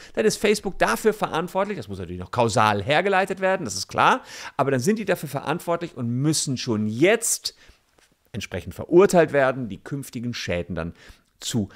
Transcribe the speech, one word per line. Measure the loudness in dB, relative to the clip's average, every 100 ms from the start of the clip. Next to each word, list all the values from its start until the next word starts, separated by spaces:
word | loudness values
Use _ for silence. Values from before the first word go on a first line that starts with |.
| -8
dann | 0
ist | 0 2
Facebook | 2 0 -2 0
dafür | 0 2 0
verantwortlich, | 0 -2 -2 -4 -4 -4 -6
das | -10
muss | -10
natürlich | -10 -10
noch | -4
kausal | 0 2 4 4 2
hergeleitet | 2 2 2 2 0 0
werden, | 0 0
das | -4
ist | -8 -4
klar, | 2 4 2 -2 -16 -8 -2
aber | 0
dann | 2
sind | 2 0
die |
dafür | 0 -4 -4
verantwortlich | -6 -4 -4 -2 -4 -4 -6
und | -4
müssen | 0 2 0 -2 -4
schon | -2 0 -2
jetzt | 2 4 4 0 -4 -6 -12 -20 _ _ _ _ _ _
entsprechend | -12 -8 -8 -10
verurteilt | -10 2 6 6 6 4
werden, | 4 2 0 -6
die | -10
künftigen | -10 -10 -8 -8 -8
Schäden | -6 -4 -4 -4
dann | -6 -6 -10 -20 -20 _ _
zu | -4 -2 -2